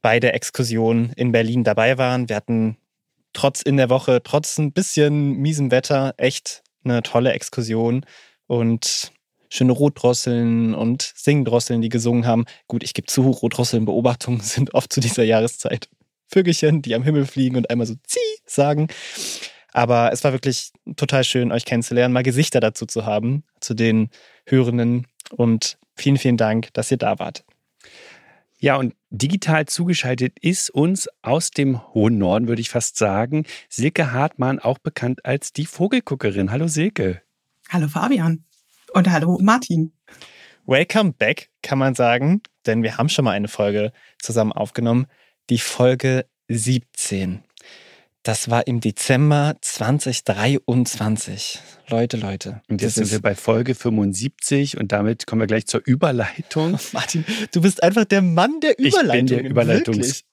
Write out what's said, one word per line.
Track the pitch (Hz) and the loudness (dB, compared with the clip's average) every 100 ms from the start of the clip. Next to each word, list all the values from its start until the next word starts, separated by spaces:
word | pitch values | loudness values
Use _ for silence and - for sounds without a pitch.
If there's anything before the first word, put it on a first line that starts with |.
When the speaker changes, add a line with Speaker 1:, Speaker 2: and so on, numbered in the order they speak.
Speaker 1:
bei | 117 113 | 2 2
der | 120 | 2
Exkursion | 113 - - 120 113 113 117 117 - | 0 -6 -4 -2 0 2 2 0 -2
in | 123 | 0
Berlin | 117 113 123 110 | 2 2 0 2
dabei | 104 113 131 | 2 2 2
waren. | 127 127 117 | 0 0 -2
Wir | 104 | -6
hatten | - 113 110 110 _ _ _ _ _ | -2 0 0 -4 _ _ _ _ _
trotz | - 139 - | -2 -2 0
in | - 139 | 0 2
der | 127 | 4
Woche, | 131 - 123 | 2 2 0
trotz | - 151 156 - | 2 -4 -2 -4
ein | 151 | -2
bisschen | 185 190 - 147 147 143 | -2 -2 2 2 4 0
miesem | 127 143 156 135 | 0 -2 0 2
Wetter, | 127 - 143 135 - | 2 2 -2 -2 0
echt | 127 - - - _ _ 131 | -2 -2 -12 -16 _ _ -2
eine | 120 | -2
tolle | - 120 127 | 0 0 2
Exkursion | - - - 113 113 117 127 - - _ _ _ | 0 -6 -8 -4 0 0 -2 -6 -20 _ _ _
und | 120 117 113 - - - _ _ _ _ | -2 0 0 -2 -6 -8 _ _ _ _
schöne | - 127 | 0 2
Rotdrosseln | 127 143 - 123 123 - 120 117 117 113 | 4 2 2 0 0 0 0 2 2 0
und | 110 113 127 - - | 0 -2 -2 -6 -2
Singdrosseln, | - 147 120 120 - 117 | 2 2 2 0 0 -2
die | 113 | 0
gesungen | 117 117 120 117 | -2 0 0 2
haben. | 113 117 - _ | 0 0 -8 _
Gut, | 120 | -6
ich | - | -6
gebe | - - | -8 -4
zu, | - 131 | 2 2
Rotdrosseln-Beobachtungen | 120 120 - 123 117 107 104 120 123 - 123 | 2 -2 -2 0 0 0 0 0 0 -4 -4
<laughs> | |
sind | 104 - 135 | -4 -2 0
oft | 131 - | 0 0
zu | - | 0
dieser | 113 104 | 0 2
Jahreszeit | 113 113 117 - - 117 - _ _ _ _ | 2 4 2 -4 -6 -6 -8 _ _ _ _
Vögelchen, | 196 180 165 156 151 | 2 2 2 2 2
die | 117 113 | 0 -2
am | |
Himmel | 131 151 139 | 2 0 0
fliegen | - 131 127 | 0 0 0
und | 117 | -2
einmal | 120 117 | -2 -2
so | 127 - | -6 -8
„Zieh“ | - 453 440 _ | -4 -4 -6 _
sagen. | - 139 151 156 - - - - - - - _ | 0 2 2 -2 -6 -14 -12 -10 -10 -14 -20 _
Aber | - 120 120 117 | -2 2 4 2
es | - | 2
war | 127 | 0
wirklich | 131 135 123 - _ - - | 0 -2 -4 -8 _ -14 -6
total | 143 135 127 | 0 0 2
schön, | 131 120 | 0 0
euch | 117 - | -2 -2
kennenzulernen, | 120 117 120 123 | -2 0 2 2
mal | 123 | 2
Gesichter | 127 123 160 131 | 2 0 2 2
dazu | 110 - 113 | 0 -2 -8
zu | 113 107 | -6 -2
haben, | 104 113 139 - _ | -2 0 -4 -6 _
zu | - | -8
den | 113 113 110 110 - - _ - | 0 2 4 0 -4 -20 _ 0
Hörenden. | 131 120 120 117 123 120 _ - | 2 4 2 0 0 -4 _ -20
Und | - 120 113 - - _ - | 0 2 2 -2 -8 _ -4
vielen, | 139 139 | 2 2
vielen | 131 120 | 4 2
Dank, | 110 113 113 | 2 0 -2
dass | - 113 | -6 -2
ihr | 127 | 0
da | - 107 | 0 -4
wart. | 78 - _ _ _ _ - - - - _ _ _ _ | -8 -12 _ _ _ _ -20 -20 -20 -20 _ _ _ _
Speaker 2:
Ja, | 135 135 | 0 0
und | 127 - _ | -2 -6 _
digital | 104 139 190 - 156 151 | -4 -2 0 2 0 0
zugeschaltet | - 175 170 127 127 127 - | -2 -2 0 -2 -2 -2 -2
ist | 160 185 - | -2 -2 -2
uns | - 156 190 - _ | 0 0 0 -6 _
aus | - 143 - | -2 0 0
dem | - 139 123 - | -2 0 -2 -2
hohen | 113 110 113 | 2 2 4
Norden, | 92 104 117 | 2 2 0
würde | 117 | -2
ich | 117 | -2
fast | 120 - - | -4 -4 -2
sagen, | 107 98 123 151 151 - - | 0 0 0 -2 -4 -12 -14
Silke | - 131 - 151 | -2 -2 0 -2
Hartmann, | 120 151 - 127 135 | 0 -2 0 -2 0
auch | 113 139 | -2 -2
bekannt | - - 123 127 | -6 -4 -4 -4
als | - 139 - | -4 -4 -4
die | - 160 | -8 -8
Vogelguckerin. | - 185 254 - 135 110 98 95 | -2 0 0 -2 -4 -2 0 -2
Hallo | 123 165 | 0 -2
Silke. | 151 180 - 95 90 _ _ _ _ _ | 0 -2 0 -2 -4 _ _ _ _ _
Speaker 3:
Hallo | 180 151 | -2 -2
Fabian. | 156 233 262 165 165 _ _ _ _ _ | -2 0 2 2 -2 _ _ _ _ _
Und | 190 180 | 2 4
hallo | 170 165 175 | 2 2 2
Martin. | 196 240 247 170 160 _ _ - - - - _ - | 4 2 2 0 -2 _ _ -20 -20 -20 -20 _ 0
Speaker 1:
Welcome | 131 170 220 202 | 2 4 2 2
back, | - 110 - - _ | 0 -2 -2 -8 _
kann | - 135 | -4 0
man | 135 127 | 0 2
sagen, | 120 120 143 196 - _ - | 2 2 2 0 -2 _ -2
denn | 113 | 0
wir | 113 107 | -2 -2
haben | 139 | -2
schon | - | 0
mal | 127 | 0
eine | 101 104 | 0 -4
Folge | - 104 104 107 - _ _ | -2 0 0 -2 -6 _ _
zusammen | - 117 107 | -4 0 0
aufgenommen, | - 104 - 117 120 131 _ _ _ - | -2 -6 -2 0 2 0 _ _ _ -2
die | 120 | -2
Folge | - - 127 127 131 131 - _ _ | -2 2 2 4 0 -2 -4 _ _
siebzehn. | 117 110 127 - - - 98 92 98 _ _ - - - - _ _ | -4 0 -2 -2 -10 -6 -4 -4 -8 _ _ -20 -20 -20 -20 _ _
Das | - 107 - | -4 -4 0
war | 117 - | 0 0
im | 120 | -2
Dezember | 113 - - 131 147 147 147 - | -2 -4 0 4 4 4 2 -2
zwanzig | - - 110 143 131 123 - | -8 -4 -2 0 -2 -4 -4
dreiundzwanzig. | 98 110 139 - 120 120 - 107 107 - 98 - - - - - | 0 0 0 0 0 0 -2 -2 -2 -4 -10 -10 -12 -18 -20 -4
Leute, | 117 117 120 | -2 -2 -2
Leute, | 101 95 95 107 _ | -6 -8 -10 -14 _
Speaker 2:
Und | 104 | -2
jetzt | 104 | -2
Speaker 1:
das | 110 | -2
Speaker 2:
sind | 104 | -2
Speaker 1:
ist | |
Speaker 2:
wir | 110 | 0
bei | 107 | -2
Folge | 98 - 110 123 120 | -2 0 0 0 -2
fünfundsiebzig | 123 110 101 95 123 _ - 139 143 - | -2 0 0 -2 -8 _ -2 -2 -2 -4
und | 98 | -4
damit | 104 104 117 - | -2 -2 -4 -4
kommen | 113 | -2
wir | 107 | 0
gleich | 110 - | -2 -2
zur | 120 - | -6 -2
Überleitung. | 143 165 123 110 - - 156 160 190 - | 0 0 0 -4 -8 -8 -4 -2 -4 -6
Speaker 1:
<laughs> | |
Martin, | - - 165 156 226 214 | -8 -4 -6 -4 -6 -4
du | 180 | 2
bist | 185 - | 2 4
einfach | 170 214 | 2 2
der | 208 196 | 2 2
Mann | 185 165 214 320 | 4 4 2 2
der | 311 247 | 0 2
Speaker 2:
Ich | 269 | 2
bin | 392 277 123 127 | 4 4 2 2
der | 123 131 | 0 0
Speaker 1:
Überleitungen, | 120 120 180 339 107 | 2 4 2 2 0
wirklich. | 120 139 _ | -2 -6 _